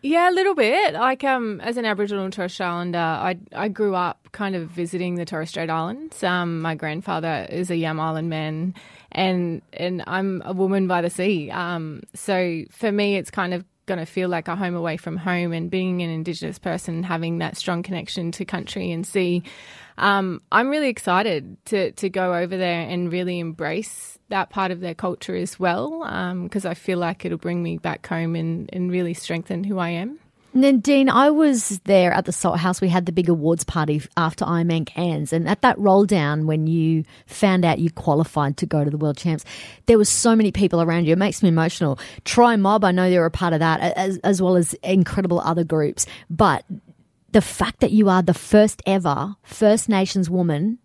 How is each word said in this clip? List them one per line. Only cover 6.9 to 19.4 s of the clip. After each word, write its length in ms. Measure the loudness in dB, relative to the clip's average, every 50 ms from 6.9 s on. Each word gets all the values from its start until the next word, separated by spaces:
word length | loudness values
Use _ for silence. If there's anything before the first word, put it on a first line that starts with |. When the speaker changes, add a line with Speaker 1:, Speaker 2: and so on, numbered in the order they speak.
| -6 -6 -6 -6 -6 -4 -4 -4 -4 -4 -6 -6
Speaker 1:
is 200 | -6 -6 -4 -4
a 60 | -2
Yam 240 | -2 -2 -2 -4 -4
Island 300 | -4 -4 -4 -4 -4 -4
man, 440 | -4 -4 -6 -6 -6 -4 -6 -6 -6 -8 -16 -20 -20 -20 -20 _ -4
and, 480 | -2 0 0 0 0 -2 -4 -6 -8 _ _ -12
and 280 | -8 -6 -6 -6 -6 -8
I'm 340 | -6 -4 -4 -2 -2 -4 -6 -6
a 80 | -8 -4
woman 320 | -2 0 0 2 0 0
by 160 | 0 0 0 0
the 80 | -2
sea. 400 | -2 -2 -2 0 0 -2 -4 -6
Um, 520 | -6 -6 -6 -6 -6 -6 -6 -8 -10 -14 -16 -18 _
so 480 | -12 -4 -2 0 0 0 0 -2 -6 -8 -12
for 200 | -12 -4 -2 0
me, 260 | 0 2 0 0 0
it's 140 | -2 -4 -6
kind 220 | -6 -4 -4 -2 -4
of 100 | -6 -8 _ _ _ _
gonna 220 | -6 -4 -4 -4
feel 240 | -6 -4 -4 -2 -2
like 180 | -2 -4 -4 -4
a 80 | -6
home 180 | -4 -4 -4 -4
away 220 | -4 -4 -4 -6
from 220 | -6 -8 -8 -8 -6
home, 340 | -4 -2 -2 -2 -2 -2 -4
and 180 | -4 -6 -4
being 300 | -4 -2 -2 -2 -2 -2
an 80 | -2 -4
Indigenous 500 | -4 -6 -6 -6 -8 -8 -8 -10 -10 -8
person, 440 | -6 -6 -6 -6 -6 -6 -6 -6 -4
having 340 | -4 -4 -4 -4 -4 -4 -4
that 200 | -4 -6 -8 -8
strong 240 | -6 -4 -4 -4 -4
connection 500 | -6 -8 -8 -8 -8 -8 -6 -6 -6 -6
to 140 | -8 -8
country 440 | -8 -6 -8 -8 -8 -8 -8 -6 -6
and 160 | -6 -6 -8
sea. 360 | -4 -2 -2 0 2 0 -2